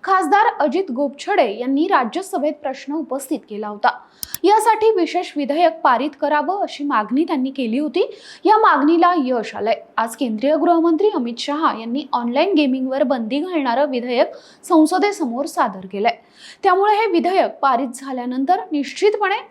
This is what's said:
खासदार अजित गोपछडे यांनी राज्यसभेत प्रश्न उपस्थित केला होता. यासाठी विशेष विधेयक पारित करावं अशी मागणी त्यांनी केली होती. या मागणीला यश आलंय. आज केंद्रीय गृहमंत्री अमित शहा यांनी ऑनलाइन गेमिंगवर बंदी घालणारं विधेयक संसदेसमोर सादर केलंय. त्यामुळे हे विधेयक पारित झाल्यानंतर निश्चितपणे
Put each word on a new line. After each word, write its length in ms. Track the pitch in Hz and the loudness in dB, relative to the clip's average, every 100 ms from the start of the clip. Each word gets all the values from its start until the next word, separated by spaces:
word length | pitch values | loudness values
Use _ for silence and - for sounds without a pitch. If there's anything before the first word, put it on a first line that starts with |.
खासदार 440 | - 381 320 403 427 - | 2 2 4 4 2 2
अजित 320 | 285 302 381 | 0 0 -4
गोपछडे 680 | 240 285 277 - 392 247 208 | -2 -4 -4 -2 0 2 -2
यांनी 280 | 247 277 359 | -2 0 2
राज्यसभेत 640 | 339 233 320 370 359 294 | 0 0 -6 -6 -4 -4
प्रश्न 400 | 302 262 262 - | -4 -8 -8 -8
उपस्थित 460 | 302 277 269 - 262 - | -8 -6 -8 -6 -8 -8
केला 180 | 208 214 | -10 -10
होता. 220 | 208 - - - _ - - | -2 -2 -2 -16 _ -14 -2
यासाठी 480 | 349 440 440 440 440 | 2 4 4 2 2
विशेष 400 | 415 320 359 359 294 | 2 0 -2 -4 -6
विधेयक 440 | 277 294 339 330 | -4 2 2 2
पारित 280 | 302 233 294 - | 0 2 0 -4
करावं 400 | 294 302 285 392 | 0 0 0 -4
अशी 220 | 349 - | -4 -6
मागणी 400 | 285 240 214 254 | -2 -2 0 -2
त्यांनी 260 | 339 302 262 | 0 -2 -2
केली 300 | 269 240 240 | -4 -4 -2
होती. 360 | 302 359 539 - - - 349 | -2 -2 -2 -4 -20 -4 2
या 120 | 427 | 4
मागणीला 560 | 427 302 294 330 349 359 | 6 4 4 4 4 2
यश 380 | 254 247 208 208 | 0 -2 -4 -6
आलंय. 200 | 208 233 - - | -4 -4 -4 -4
आज 180 | 233 233 | -4 -4
केंद्रीय 400 | 254 214 262 311 | -4 0 0 2
गृहमंत्री 540 | 349 339 330 320 415 370 | 4 4 4 2 2 0
अमित 180 | 240 240 | -4 -6
शहा 420 | - 294 311 214 | -6 -2 -2 -2
यांनी 260 | 226 254 311 | -6 -6 -4
ऑनलाइन 400 | 247 240 254 359 | -4 -2 0 2
गेमिंगवर 500 | 330 285 262 262 262 | 2 2 0 -2 -2
बंदी 360 | 277 262 220 277 | 0 -2 -2 -4
घालणारं 460 | 359 339 262 233 294 | -2 -2 0 0 0
विधेयक 460 | 254 240 240 330 - - - | -2 -2 0 0 -4 -20 -20
संसदेसमोर 840 | - 330 311 370 415 381 277 240 330 | 2 4 4 2 0 -2 -6 -4 -6
सादर 400 | 339 247 190 185 | -2 -2 -4 -10
केलंय. 260 | 202 226 - _ _ - - | -2 -2 -2 _ _ -20 -2
त्यामुळे 320 | 381 370 415 415 | 2 4 4 2
हे 160 | 440 | 2
विधेयक 480 | 339 302 370 233 - | 2 2 2 0 0
पारित 280 | 277 262 269 | 0 0 -2
झाल्यानंतर 720 | - 269 262 247 254 269 370 - | -8 -10 -8 -6 -4 0 0 0
निश्चितपणे 640 | 294 277 - 415 415 392 427 - | -6 -6 0 0 2 0 -2 -6